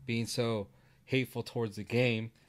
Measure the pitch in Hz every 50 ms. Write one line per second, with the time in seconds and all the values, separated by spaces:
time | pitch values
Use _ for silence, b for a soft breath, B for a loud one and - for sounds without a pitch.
0 | - - 117 117 117 110 - - 120 117 113 107 98 - b b b b b b
1 | b - - 135 127 - - 120 113 - - 123 117 110 98 107 101 - 117 117
2 | 127 123 117 110 113 113 - _ _